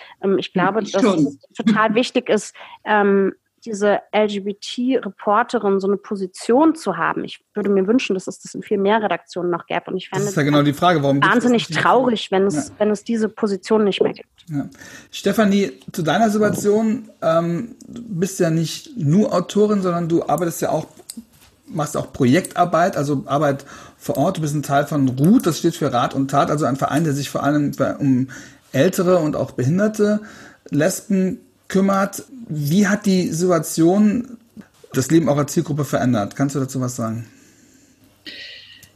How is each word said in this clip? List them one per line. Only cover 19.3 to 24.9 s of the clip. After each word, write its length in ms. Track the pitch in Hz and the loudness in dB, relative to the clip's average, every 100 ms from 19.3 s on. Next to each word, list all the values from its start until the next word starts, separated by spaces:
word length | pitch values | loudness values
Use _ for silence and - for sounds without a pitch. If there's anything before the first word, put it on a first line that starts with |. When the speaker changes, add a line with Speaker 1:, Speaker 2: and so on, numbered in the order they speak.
Speaker 3:
Autorin, 480 | 180 170 202 208 208 | 0 0 2 2 2
sondern 280 | 185 170 170 | 0 -2 0
du 180 | 170 - | 0 0
arbeitest 340 | 151 175 - | 0 -2 -2
ja 80 | 151 | -2
auch, 160 | 160 143 - - - - _ _ _ - | -4 -6 -14 -20 -18 -20 _ _ _ -10
machst 300 | - 147 - | -8 -6 -6
auch 160 | 127 | -6
Projektarbeit, 840 | - 123 131 - - 139 160 180 - | 0 2 4 2 0 0 2 0 0
also 260 | 143 139 - | -2 -4 -2
Arbeit 380 | 139 151 139 - - - - | 0 0 -2 -8 -20 -20 -12
vor 200 | - 135 | -6 -2
Ort. 180 | 160 180 | -2 -2
Du 60 | |
bist 140 | 156 151 | -2 -4
ein 80 | |
Teil 240 | 143 143 | -2 -2
von 200 | 147 | 0